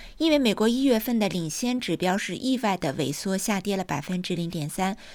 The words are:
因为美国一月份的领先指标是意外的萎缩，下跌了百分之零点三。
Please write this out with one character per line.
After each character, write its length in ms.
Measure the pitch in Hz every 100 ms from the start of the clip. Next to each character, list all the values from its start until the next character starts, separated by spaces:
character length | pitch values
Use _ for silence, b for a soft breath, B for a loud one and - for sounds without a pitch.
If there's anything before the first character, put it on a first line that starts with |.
| B B
因 120 | 320
为 80 | 294
美 160 | 240
国 140 | 202 220
一 160 | 247
月 160 | 269 226
份 180 | 240 233
的 100 | 196
领 220 | 175 160
先 300 | - 240 247
指 180 | 208 160
标 180 | 180 196
是 200 | - 180
意 240 | 262 254
外 180 | 214 185
的 160 | 156 135
萎 160 | 135
缩， 240 | 147 196 190
下 240 | - 202
跌 160 | 202 190
了 80 |
百 160 | 180 147
分 220 | 139 180
之 140 | 180 180
零 120 | 170
点 220 | 180 151
三。 260 | - 190 - B